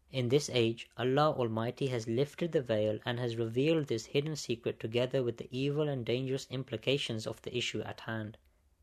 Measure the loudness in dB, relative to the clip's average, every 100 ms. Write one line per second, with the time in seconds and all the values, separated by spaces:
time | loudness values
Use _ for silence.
0 | _ -2 2 2 4 4 4 2 -8 -2
1 | 2 4 4 4 0 0 -2 -2 -2 -2
2 | 0 0 0 -2 0 0 2 2 2 0
3 | -2 -2 -2 -2 0 2 4 2 2 -2
4 | 0 -2 0 -4 -4 -4 -4 -4 -2 0
5 | 2 0 0 -2 -6 -2 -2 0 0 -2
6 | 0 0 0 -4 -4 -8 -6 -2 0 0
7 | 0 -4 -6 -8 -4 -2 -2 -4 -6 -8
8 | -6 -4 -6 -12 _ _ _ _